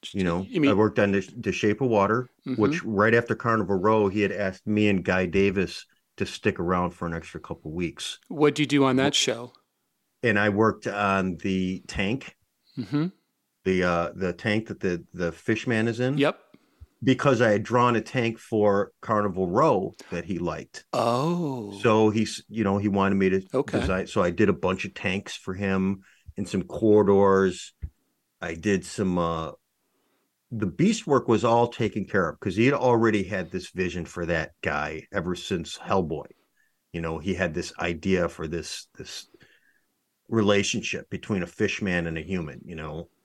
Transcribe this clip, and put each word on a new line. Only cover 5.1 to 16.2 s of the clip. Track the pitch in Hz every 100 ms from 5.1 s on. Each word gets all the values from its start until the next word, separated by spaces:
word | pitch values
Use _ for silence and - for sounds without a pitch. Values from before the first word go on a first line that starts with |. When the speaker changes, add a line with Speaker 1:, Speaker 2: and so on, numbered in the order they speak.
| 92 92
Speaker 1:
Davis | 95 98 95 87 - - _ _ -
to | 101
stick | - 107 95
around | 87 90 90
for | - 87
an |
extra | 82 - 80
couple | - 82 78
weeks. | 80 85 - - - _
Speaker 2:
What'd | 160 147 151
you | 139
do | 143 135
on | 127
that | 139
Speaker 1:
Wh- | -
Speaker 2:
show? | - 113 123 _ _ _ _ _ _ _
Speaker 1:
And | 120 101
I | 107
worked | 101 110 101 120
on | 101 101 98 92 85
the | 101 95 92 92 -
tank, | - 98 131 - _ _ _ _ -
Speaker 2:
Mm-hmm. | 113 147 170 - _ _ _ _
Speaker 1:
the, | 95 92
uh, | 90 85 85 90
the | 92
tank | 87 113 107 110
that | 101
the, | 95 87 -
the | 87 87
fish | 82 - 110 -
man | 113 117
is | 113
in. | 127
Speaker 2:
Yep. | 135